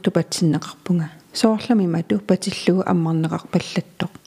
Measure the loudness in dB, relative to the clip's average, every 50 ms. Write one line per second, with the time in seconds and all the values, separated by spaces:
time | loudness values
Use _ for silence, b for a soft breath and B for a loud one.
0 | -4 0 0 0 -2 -2 -2 0 2 2 2 0 -4 -8 -18 -16 -4 -2 0 0
1 | 0 -4 -8 -18 -20 -12 -4 0 2 2 2 0 0 0 2 2 2 2 0 -2
2 | 0 -2 -2 -2 2 0 0 0 0 -6 -6 -2 0 2 2 2 2 2 2 2
3 | 2 2 0 0 0 -2 -4 -6 -8 -2 -2 -2 -2 -2 -6 -6 -6 -6 _ -8
4 | -8 -8 -8 -16 _